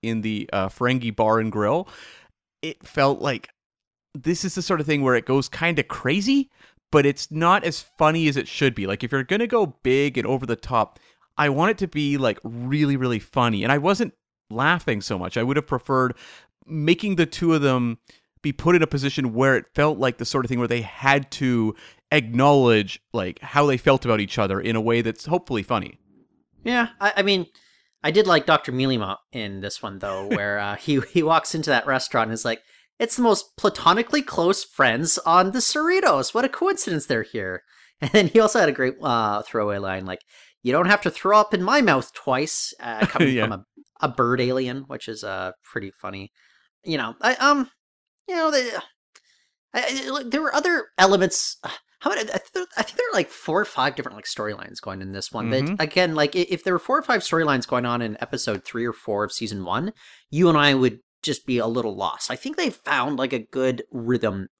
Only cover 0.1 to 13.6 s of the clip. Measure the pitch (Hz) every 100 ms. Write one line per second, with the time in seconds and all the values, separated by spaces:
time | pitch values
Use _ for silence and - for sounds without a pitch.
0.1 | 113 107 107 - 98 95 - 123 127 117
1.1 | 107 110 110 110 104 104 156 185 - -
2.1 | - _ _ _ _ 160 - - - 139
3.1 | 139 139 120 - _ _ _ _ _ _
4.1 | 143 139 175 190 185 175 175 147 147 131
5.1 | 123 - 135 131 - 165 156 - - 131
6.1 | 180 202 277 269 _ - _ _ 151 139
7.1 | 143 - 156 170 185 165 - - - 156
8.1 | 165 156 139 - - 139 110 95 104 120
9.1 | 139 131 202 233 240 180 - 127 131 143
10.1 | 127 120 131 123 113 - 123 104 _ _
11.1 | _ _ - 147 139 180 220 190 147 147
12.1 | 143 127 101 113 117 123 147 147 139 127
13.1 | 113 - 135 120 104